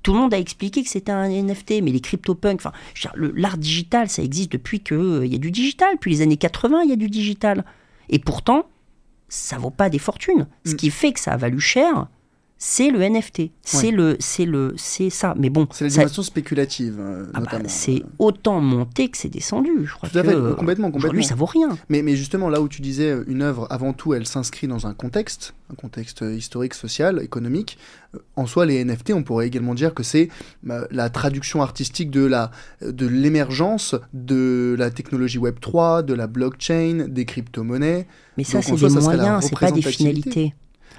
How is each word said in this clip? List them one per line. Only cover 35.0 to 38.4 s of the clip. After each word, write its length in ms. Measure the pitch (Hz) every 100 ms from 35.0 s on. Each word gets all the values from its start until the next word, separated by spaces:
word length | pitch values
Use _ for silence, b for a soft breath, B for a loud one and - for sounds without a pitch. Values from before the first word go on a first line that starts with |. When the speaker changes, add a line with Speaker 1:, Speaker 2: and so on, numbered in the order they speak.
| - 131 127 120
Speaker 2:
Web 200 | 120 120
trois, 440 | - 165 165 165
de 100 | 147
la 140 | 123 113
blockchain, 800 | 120 127 127 - 165 165 165 147
des 160 | 127
crypto-monnaies. 840 | 120 - 117 - 113 127 147 175 175 b b
Speaker 1:
Mais 60 | -